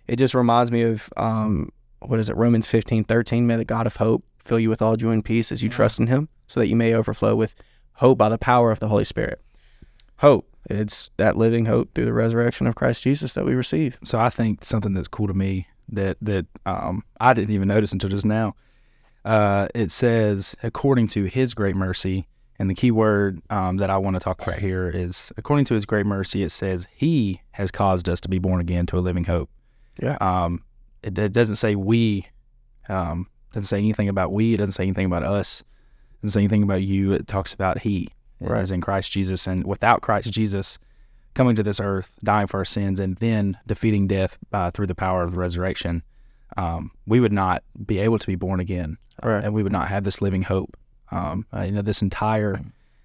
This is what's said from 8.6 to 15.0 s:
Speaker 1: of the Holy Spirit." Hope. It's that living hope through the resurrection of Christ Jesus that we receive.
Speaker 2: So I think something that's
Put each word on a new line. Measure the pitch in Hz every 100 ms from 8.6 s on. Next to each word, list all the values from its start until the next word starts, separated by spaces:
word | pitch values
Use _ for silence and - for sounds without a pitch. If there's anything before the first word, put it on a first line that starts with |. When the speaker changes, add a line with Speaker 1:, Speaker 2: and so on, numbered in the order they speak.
| 117
Speaker 1:
of | 110
the | 107
Holy | 104
Spirit." | 107 - 55 - _ _ _ - - - - -
Hope. | 143 120 - - -
It's | 101 104 - - -
that | 107 -
living | 113 117 113
hope | 120 -
through | - 117
the |
resurrection | 117 113 117 120 - 120
of | 113
Christ | 131 117
Jesus | 127 143 131
that | - -
we |
receive. | 127 123 156 151 - -
Speaker 2:
So | 117
I | 123
think | - 113 98
something | - 113 101
that's | 95